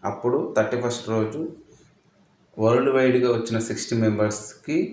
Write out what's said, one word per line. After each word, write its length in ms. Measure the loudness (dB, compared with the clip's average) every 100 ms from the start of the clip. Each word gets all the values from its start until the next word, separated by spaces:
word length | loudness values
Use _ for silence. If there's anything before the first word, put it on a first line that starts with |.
| -6
అప్పుడు 280 | -4 -2 0 0 0
థర్టీ 220 | 0 -2
ఫస్ట్ 220 | -4 -6 -4
రోజు 280 | -2 -2 -4 -10 -12 -20 -20 _ _ _ _ _ _ _ 0
వరల్డ్ 280 | 4 4 4 4
వైడ్‌గా 340 | 4 4 2 2
వచ్చిన 240 | 0 -2 -2
సిక్స్టీ 260 | -6 -2 2
మెంబర్స్‌కి 760 | 2 2 0 -2 -10 -14 -2 -2 -2